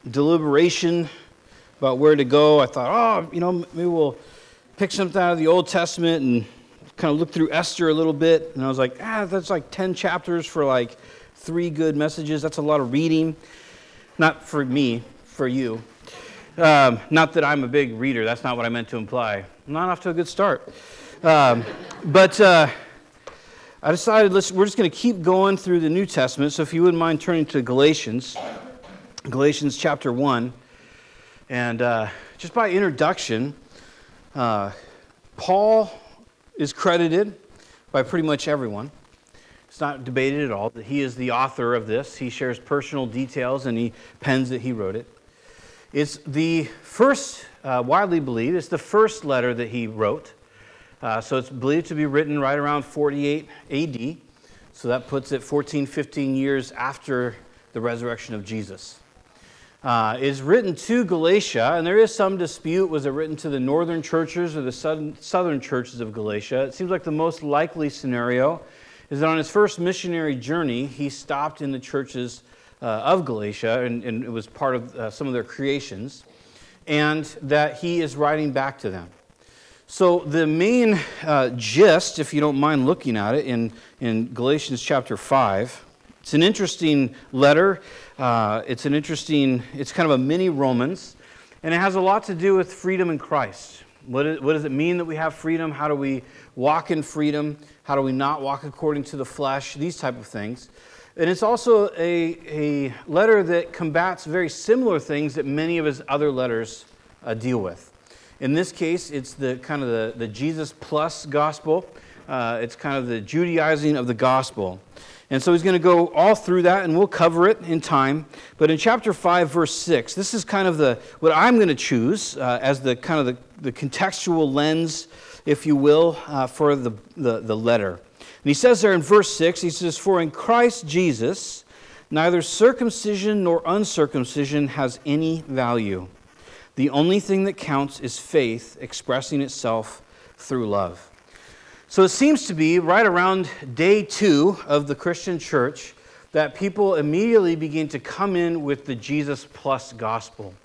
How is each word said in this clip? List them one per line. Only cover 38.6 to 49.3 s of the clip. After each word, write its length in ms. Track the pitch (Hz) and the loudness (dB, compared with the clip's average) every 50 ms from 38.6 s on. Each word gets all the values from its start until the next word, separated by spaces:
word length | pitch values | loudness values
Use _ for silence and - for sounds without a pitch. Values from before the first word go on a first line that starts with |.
| 131 110 104 101 120 147 - - _ _ _ _ _ _ _ - _ _ _ _ _ | -2 -6 -6 -8 -10 -12 -16 -20 _ _ _ _ _ _ _ -20 _ _ _ _ _
It's 120 | _ - - | _ -8 -6
not 240 | 156 143 143 135 131 | -6 -6 -6 -8 -10
debated 400 | 127 123 131 131 135 143 147 147 | -4 -2 0 0 0 0 -2 -4
at 80 | 131 | -4
all 180 | 107 98 101 117 | -4 -4 -6 -6
that 140 | _ 113 104 | _ -10 -10
he 160 | 107 139 143 | -6 -4 -2
is 140 | 139 127 117 | -2 -4 -4
the 160 | 127 127 127 | -6 -4 -2
author 440 | 117 120 131 131 - - 123 120 123 | 0 0 0 -2 -2 -4 -2 0 0
of 120 | 117 104 | -2 -2
this. 300 | 110 110 123 143 - - | -2 -4 -4 -4 -6 -12
He 120 | - 135 123 | -10 -10 -10
shares 300 | - - 135 127 120 - | -6 -6 -6 -6 -6 -8
personal 460 | - - 147 143 131 - 151 139 131 | -4 -4 -4 -4 -2 -4 -6 -6 -6
details 600 | 117 107 123 135 123 - 139 123 123 131 139 120 | -4 -6 -6 -8 -6 -6 -6 -4 -4 -4 -4 -4
and 120 | 131 117 | -4 -2
he 160 | 113 120 113 - - - - - - | -2 -2 -4 -6 -12 -20 -20 -20 -6
pens 300 | - 143 131 131 131 123 | -2 0 0 0 0 -2
that 120 | 131 120 | -6 -6
he 120 | 120 127 123 | -6 -6 -6
wrote 220 | 110 101 95 98 | -4 -6 -6 -6
it. 120 | 113 120 - _ _ _ _ _ _ _ - - - - - - - - _ - | -8 -10 -12 _ _ _ _ _ _ _ -20 -20 -20 -20 -20 -20 -20 -20 _ -4
It's 260 | 143 151 143 - - - | -4 -4 -4 -6 -14 -14
the 380 | - 135 151 160 165 165 165 147 - - - | -6 -2 -2 0 0 0 -2 -2 -6 -12 -20
first, 640 | - - - - 226 277 277 - - - - - - - - _ - | -20 -18 2 4 4 4 4 0 -4 -12 -14 -16 -20 -20 -20 _ -6
uh, 180 | 135 127 127 120 | -2 -2 -2 0
widely 340 | 127 151 185 208 190 170 165 | 2 2 2 2 2 0 0
believed, 360 | 143 131 120 113 117 139 180 | 0 -2 -2 -2 0 0 -2
it's 120 | 175 - | -2 -2
the 100 | - 175 | -4 -6
first 480 | 147 - - - 208 220 214 220 - - | -6 -6 0 4 4 4 4 2 -6 -4
letter 280 | 147 | 0